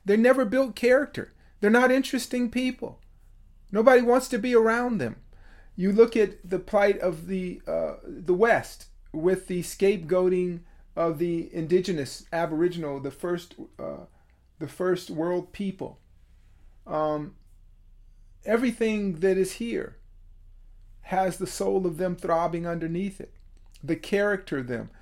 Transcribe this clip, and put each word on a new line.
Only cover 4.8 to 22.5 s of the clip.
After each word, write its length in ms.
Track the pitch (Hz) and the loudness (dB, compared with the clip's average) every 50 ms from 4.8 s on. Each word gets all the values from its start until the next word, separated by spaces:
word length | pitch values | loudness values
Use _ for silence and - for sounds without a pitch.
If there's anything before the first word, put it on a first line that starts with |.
| 247 247 226 180 | 0 -2 -2 -2
them. 180 | 127 110 - - - - - - - - - - - - - | -2 -4 -6 -10 -18 -20 -20 -20 -20 -20 -20 -20 -20 -14 -6
You 160 | - 180 196 | -2 -2 2
look 240 | 202 220 226 226 - | 6 6 4 4 4
at 320 | 226 208 190 - - - | 2 0 0 -2 -8 -10
the 120 | 175 190 180 | -6 -6 -6
plight 380 | 185 - - 202 202 208 196 196 | -4 -2 0 2 4 2 2 0
of 280 | - 185 165 156 165 | -2 -4 -4 -4 -8
the, 340 | 180 190 185 185 180 180 - - | -6 -6 -6 -6 -6 -10 -10 -8
uh, 280 | - 160 82 82 156 - - - | -6 -4 -4 -4 -4 -6 -10 -14
the 280 | - - - 180 180 180 | -16 -14 -6 -2 0 2
West 520 | 180 220 233 202 131 - - - - - - - - - - | 4 4 4 4 2 0 -6 -14 -20 -20 -20 -20 -20 -18 -12
with 360 | - 156 160 180 190 185 - | -6 -2 0 0 0 0 -2
the 140 | - 180 175 | -4 -6 -6
scapegoating 1000 | 160 - - - 196 196 214 185 165 151 185 185 185 180 185 180 180 180 175 170 - - - - - - - | -6 -6 -4 0 2 2 2 0 -2 0 0 2 2 2 2 0 0 -2 -4 -8 -12 -18 -20 -20 -20 -10 -4
of 220 | 165 170 165 156 | -2 -2 -2 0
the 360 | 147 175 175 170 165 - - - | -2 -2 -2 -2 -4 -6 -6 -8
indigenous, 720 | 165 160 151 180 190 180 202 175 151 135 - - - - - | -6 -2 2 2 2 2 0 -2 -4 -4 -8 -10 -16 -12 -8
Aboriginal, 680 | - 165 170 160 160 151 170 175 165 170 160 143 139 139 | -4 -4 -4 -2 0 0 0 0 -2 -4 -6 -6 -6 -6
the 120 | 131 139 | -8 -10
first, 440 | 139 - - 175 175 170 170 - - - - - _ | -10 -8 -6 -4 -4 -6 -8 -12 -18 -18 -20 -18 _
uh, 280 | - - - 71 - 175 - _ _ _ _ _ _ _ _ _ - | -14 -12 -12 -12 -12 -14 -20 _ _ _ _ _ _ _ _ _ -12
the 80 | 156 | -12
first 420 | 131 - - 185 185 180 175 - - | -10 -6 -4 -2 0 -2 -2 -4 -8
world 420 | 180 156 160 175 180 180 180 - | -6 -4 -4 -2 -2 -4 -6 -8
people. 480 | - - 202 190 190 - - - - - _ _ _ - _ _ - - _ - - - - - - - - | -8 -8 -6 -6 -6 -8 -10 -12 -14 -16 _ _ _ -20 _ _ -20 -20 _ -20 -20 -20 -20 -20 -20 -18 -10
Um, 480 | - 165 156 156 151 151 151 147 - - - - - - - - - - - - - - - - - - - - - - - - | -6 -4 -2 -2 -2 -2 -4 -6 -10 -14 -18 -20 -20 -20 -20 -20 -20 -20 -20 -20 -20 -20 -20 -20 -20 -20 -20 -20 -20 -20 -10 -4
everything 760 | 196 220 233 262 240 226 - 226 220 214 208 202 196 175 156 | 0 0 2 0 0 -2 0 -2 -2 0 -2 -2 -4 -4 0
that 180 | 180 190 190 | 2 2 2
is 160 | 190 185 190 - | 2 0 -2 -4
here 440 | - 233 233 220 - - - - - - - - - - - - - - - - - - - - - - - - - | -8 -8 -6 -6 -6 -6 -8 -12 -18 -20 -20 -20 -20 -20 -20 -20 -20 -20 -20 -20 -20 -20 -20 -20 -20 -20 -20 -20 -18
has 360 | - - 190 190 190 185 175 | -10 -4 0 0 0 0 -2
the 100 | - 185 | -4 -6
soul 380 | 175 - - 196 196 196 190 185 | -6 -4 -4 -2 0 0 2 0
of 120 | 175 160 | 0 -2
them 180 | 156 185 185 180 | -2 -4 -4 -4
throbbing 500 | 180 - 175 165 165 170 165 | -4 -2 0 0 2 2 0